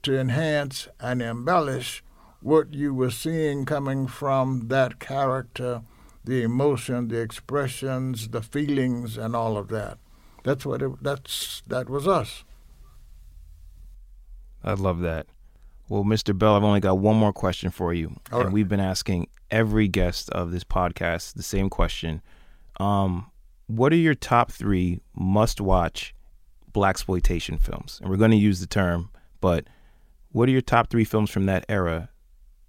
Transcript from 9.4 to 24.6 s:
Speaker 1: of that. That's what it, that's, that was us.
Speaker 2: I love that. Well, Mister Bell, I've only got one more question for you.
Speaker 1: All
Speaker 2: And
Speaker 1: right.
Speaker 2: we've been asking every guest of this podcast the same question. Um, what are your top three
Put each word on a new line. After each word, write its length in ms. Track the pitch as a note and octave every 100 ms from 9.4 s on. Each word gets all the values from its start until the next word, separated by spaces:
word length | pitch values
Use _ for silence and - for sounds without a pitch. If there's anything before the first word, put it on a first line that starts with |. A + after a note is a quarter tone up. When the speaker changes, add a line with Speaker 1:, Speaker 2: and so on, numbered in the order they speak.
| A2+ G#2+
Speaker 1:
of 120 | F#2+
that. 280 | A2 G2+ - - - - -
That's 240 | B2+ C#3 C#3
what 160 | -
it, 200 | C3+ C3
that's, 600 | C3+ C#3 - - - - -
that 220 | B2+ B2
was 180 | C#3 D#3+
us. 380 | F3 G#2 - - - - - - - - - - - - - - - - - - - - - - -
Speaker 2:
I 120 | F#2
love 260 | F#2+ F#2+ E2+
that. 260 | F2 D#2+ - - - - - - -
Well, 160 | G#2
Mister 280 | G2+ G#2+ -
Bell, 240 | F#2+ G#2+ G2+
I've 80 |
only 160 | G#2 G2+
got 180 | F#2+ F#2+
one 180 | G#2 A2
more 160 | G#2+
question 380 | - F#2+ - F#2
for 220 | - F2+
you. 240 | E2+ D#2+ - -
Speaker 1:
All 60 | A#2+
Speaker 2:
And 60 | G2
Speaker 1:
right. 60 |
Speaker 2:
we've 160 | G2+ G2
been 120 | G2+
asking 480 | F#2+ F#2 - F2+ E2+ - -
every 360 | A2 A2 G#2+ G#2
guest 440 | F#2 F2+ - -
of 200 | - F2
this 140 | F2
podcast 680 | - F#2 F2 - E2+ E2+ -
the 80 | -
same 260 | - G2 F#2+
question. 540 | - F2 - E2 D#2 - - - - - -
Um, 500 | G2 G2+ F#2+ F2+ G#2 - - - -
what 260 | A2+ C3+
are 40 | E3+
your 180 | D#3+
top 360 | C#3+ - A#2+ A#2
three 500 | -